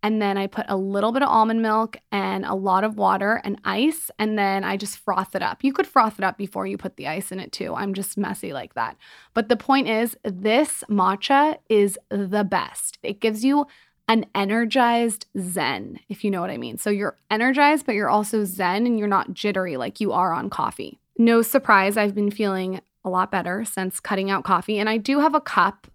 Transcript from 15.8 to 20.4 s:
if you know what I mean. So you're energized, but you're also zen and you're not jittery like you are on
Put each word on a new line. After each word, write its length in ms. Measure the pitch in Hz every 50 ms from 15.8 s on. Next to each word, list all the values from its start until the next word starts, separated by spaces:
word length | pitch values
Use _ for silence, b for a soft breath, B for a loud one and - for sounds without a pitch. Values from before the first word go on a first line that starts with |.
| 101 - - - _ _
if 140 | 202 - -
you 60 | 208
know 100 | 196 185
what 120 | 175 185
I 60 | - 240
mean. 200 | 120 120 110 -
So 140 | - 214
you're 260 | 208 202 202 214 - _ _ _
energized, 560 | 220 214 233 254 269 269 294 285 302 302 - -
but 80 | 220
you're 140 | 202 208 180
also 360 | - 208 214 202 - 220 208
zen 400 | 190 185 185 190 175 180 202 233
and 140 | 247 240 220
you're 80 | 208 208
not 260 | 196 190 - - 185
jittery 440 | - - 208 196 196 185 180 156 127
like 220 | 123 127 196 -
you 120 | 214 202
are 200 | - 170 180 185
on 200 | 165 170